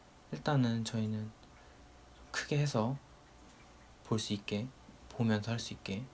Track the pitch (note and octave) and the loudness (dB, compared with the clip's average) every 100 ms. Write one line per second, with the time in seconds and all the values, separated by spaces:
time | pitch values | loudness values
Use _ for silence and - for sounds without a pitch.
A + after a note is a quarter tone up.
0 | - - - - - C#3+ A#2+ A#2 A2 A2+ | -20 -20 -12 -4 2 4 4 2 0 0
1 | A2 A2 A2 - - - - - - - | 0 -2 -6 -10 -20 -20 -20 -20 -20 -20
2 | - - - - - D3 D3 A#2+ A2+ C#3 | -20 -20 -8 -6 0 2 4 4 2 0
3 | - - - - - - - - - - | -8 -20 -20 -20 -20 -20 -20 -20 -20 -14
4 | - A2+ - G#2 - G#2 B2+ - - - | -2 -2 0 -4 -2 -2 -2 -8 -20 -20
5 | - - A#2 G#2+ G#2+ A#2 - - - G2 | -10 0 2 2 0 -4 -4 -8 -6 -6
6 | C3+ | -6